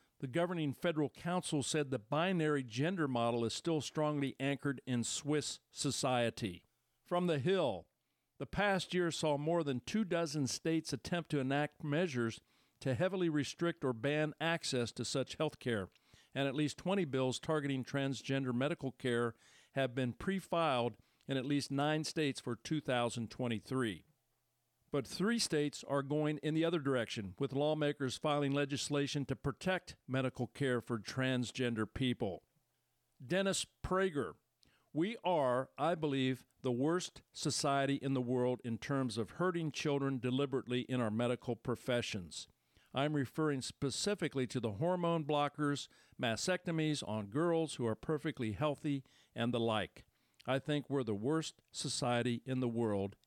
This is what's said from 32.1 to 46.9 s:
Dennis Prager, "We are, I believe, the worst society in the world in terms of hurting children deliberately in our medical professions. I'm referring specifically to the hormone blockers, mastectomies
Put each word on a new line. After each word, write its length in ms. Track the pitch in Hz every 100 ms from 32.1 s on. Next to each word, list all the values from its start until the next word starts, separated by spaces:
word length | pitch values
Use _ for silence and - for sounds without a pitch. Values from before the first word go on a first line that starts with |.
| 123 104 85 - _ _ _ _ _ _ _ 120
Dennis 380 | 180 196 160 - _
Prager, 500 | - 185 190 143 92 - _ _ _ _ _
"We 240 | 143 190 240
are, 460 | 180 170 131 123 131 -
I 160 | 156
believe, 500 | 175 151 135 131 127 - _
the 120 | 127
worst 500 | 120 143 175 - - -
society 640 | - 151 - 143 139 135 139
in 100 | 135
the 80 | 135
world 400 | 123 127 123 127
in 120 | 120 113
terms 400 | - 139 131 107
of 140 | 107
hurting 420 | - 180 170 160
children 460 | - 151 143 139 131
deliberately 640 | 123 131 139 127 - 127
in 180 | - 127
our 100 | 113
medical 460 | 107 120 123 - 120
professions. 920 | - 117 - 120 - 101 85 - - _ _ _ _
I'm 180 | 127 147
referring 480 | 147 127 - 156 135
specifically 840 | - - 143 - 202 208 160 139 127
to 120 | 127
the 140 | 110
hormone 520 | 98 165 180 170 170
blockers, 640 | 143 147 143 - 147 143 - - _ -
mastectomies 880 | 123 110 - 180 - 165 156